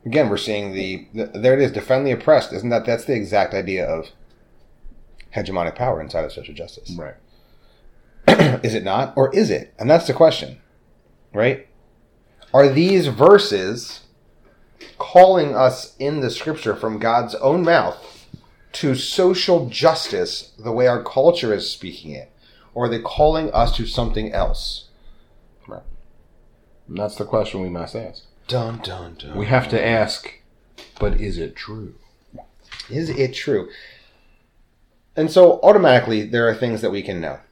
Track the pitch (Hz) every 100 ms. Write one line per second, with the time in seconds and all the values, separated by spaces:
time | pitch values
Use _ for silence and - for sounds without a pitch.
0 | 120 139 123 98 - 104 101 95 95 92
1 | - 110 107 98 123 135 135 107 - 131
2 | 139 120 - 147 - 87 117 117 117 117
3 | - 123 98 101 92 98 92 92 85 80
4 | 78 _ - _ _ _ _ _ - -
5 | - - - - 95 92 85 - 123 82
6 | 78 85 78 - - - 82 - - 85
7 | 73 - _ _ _ _ _ _ - _
8 | _ - - - 156 123 120 110 95 101
9 | 135 - 135 196 185 76 - - 117 160
10 | - 120 160 - 71 65 _ _ _ _
11 | _ _ _ 101 120 - - _ _ _
12 | _ _ _ _ - 135 139 135 180 196
13 | 147 107 156 202 - 101 92 120 - -
14 | _ _ _ _ _ _ _ _ - -
15 | - 180 185 185 147 117 131 - - _
16 | 139 151 123 - - 151 113 101 113 107
17 | 113 113 113 - 135 170 170 165 87 -
18 | - - - - _ _ _ - 147 131
19 | - - 180 185 - 175 123 - 165 -
20 | - 98 87 - - - 113 117 127 120
21 | - 131 151 - 117 101 - - 92 -
22 | 80 67 - _ _ _ _ 120 120 113
23 | 113 - 151 160 156 - 117 - 117 -
24 | 117 110 107 95 85 - - - - _
25 | - - _ _ _ _ - 53 - -
26 | - _ _ _ _ _ _ _ - 90
27 | 104 - 104 113 98 98 92 87 82 120
28 | 107 - _ _ - 123 113 117 95 90
29 | 85 82 71 92 104 131 127 113 113 113
30 | 107 - - - _ _ _ - - -
31 | 101 - 107 85 80 - - 110 98 -
32 | _ _ _ - - _ _ - - 131
33 | 165 131 131 - - 107 90 - - -
34 | _ _ _ _ _ _ _ _ _ _
35 | _ - 160 185 180 - 185 202 160 123
36 | 117 110 107 117 117 110 123 107 110 98
37 | 95 92 80 65 _